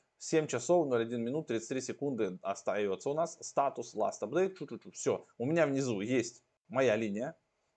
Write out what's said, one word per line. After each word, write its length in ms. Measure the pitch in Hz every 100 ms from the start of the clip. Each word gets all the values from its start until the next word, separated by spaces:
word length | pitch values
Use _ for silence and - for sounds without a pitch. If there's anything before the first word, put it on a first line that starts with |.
| _ _
Семь 300 | - 160 151
часов 400 | 120 - 175 147
ноль 140 | 120
один 200 | 117 120
минут 240 | 117 147 156
тридцать 220 | 113 113
три 120 | 131
секунды 600 | 127 107 143 117 98 90
остаётся 680 | 95 98 - 98 101 92 139
у 40 |
нас. 240 | 151 165 -
Статус 540 | - - 139 123 110
last 260 | 107 101 -
update. 320 | 107 156 190 185
Чу-чу-чу. 340 | 147 113 98
Всё, 360 | - 139 95 - -
у 80 | 123
меня 180 | 165
внизу 360 | 147 135 135 101
есть 420 | 107 127 - - _ _ -
моя 280 | 127 131 107
линия. 400 | 110 101 139 - _ _ _